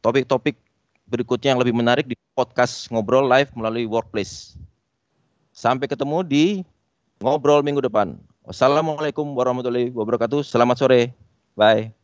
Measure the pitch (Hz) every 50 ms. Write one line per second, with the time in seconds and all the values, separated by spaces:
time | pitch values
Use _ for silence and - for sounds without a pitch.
0 | _ 110 117 135 127 120 139 127 - 151 135 _ _ _ _ _ _ _ _ _
1 | _ _ 107 120 123 - 127 120 - 139 135 123 131 123 117 117 120 117 120 139
2 | - 127 120 _ _ _ _ - 127 - _ - 123 123 - - - - 120 113
3 | 107 98 120 131 139 131 123 131 143 135 - 123 110 110 113 117 120 113 104 117
4 | 110 - - 113 98 - - - - - _ - - - _ _ _ _ _ _
5 | _ _ _ _ _ _ _ _ _ _ _ - - 113 127 131 135 139 143 120
6 | 139 143 147 170 185 170 143 143 156 185 208 190 180 _ _ _ _ _ _ _
7 | _ _ _ _ 101 117 143 156 131 139 147 147 143 143 143 143 131 123 104 110
8 | 101 90 65 - - _ _ _ _ - - - 127 131 139 151 160 160 151 147
9 | 151 151 139 - 151 147 143 127 123 127 123 127 123 123 120 123 123 120 123 120
10 | 107 104 117 113 117 113 135 147 143 - - 123 120 123 123 120 139 131 127 123
11 | 120 120 123 _ _ _ _ _ _ _ _ - 107 107 113 104 110 113 110 _